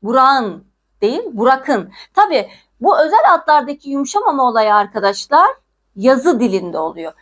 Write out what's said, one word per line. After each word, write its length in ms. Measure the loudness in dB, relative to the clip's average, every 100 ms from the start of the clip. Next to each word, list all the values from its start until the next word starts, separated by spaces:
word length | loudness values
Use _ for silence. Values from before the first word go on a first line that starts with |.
Burak'ın 600 | -2 2 2 2 -2 -8 -18 _ _ _
değil, 200 | -4 -4 -8
Burak'ın. 600 | -2 0 0 0 -4 -4 -14 -14
Tabii 360 | -2 0 0 -4 -10 _ _
bu 180 | 0 2
özel 340 | 2 2 4
adlardaki 560 | 2 2 0 0 -10 -8
yumuşamama 600 | -6 -4 -2 -2 0 0
olayı 260 | 0 2 2
arkadaşlar 720 | 0 -2 -4 -4 -2 2 2 0 _ _ _ -4
yazı 440 | 2 2 2 0
dilinde 380 | 0 -2 -6 -8
oluyor. 340 | -8 -8 -14 -14